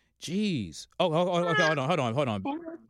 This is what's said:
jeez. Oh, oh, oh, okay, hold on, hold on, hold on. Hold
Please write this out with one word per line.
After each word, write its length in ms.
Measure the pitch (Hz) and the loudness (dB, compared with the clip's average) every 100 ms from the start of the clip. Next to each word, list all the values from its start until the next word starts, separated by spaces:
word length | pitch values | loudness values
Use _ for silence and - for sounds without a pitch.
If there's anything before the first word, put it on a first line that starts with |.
| _ _ | _ _
jeez. 680 | - 190 214 147 90 76 - - | -6 -2 -2 -2 -4 -10 -10 0
Oh, 120 | 175 | 2
oh, 160 | 156 180 | 2 2
oh, 200 | 175 175 | 2 2
okay, 140 | 165 | 2
hold 160 | 156 151 | 2 2
on, 80 | 131 | 0
hold 120 | 180 | 0
on, 140 | 120 | 0
hold 140 | 117 131 | 0 0
on. 120 | 104 | 0
Hold 180 | 92 339 330 - - | -2 -6 -8 -14 -4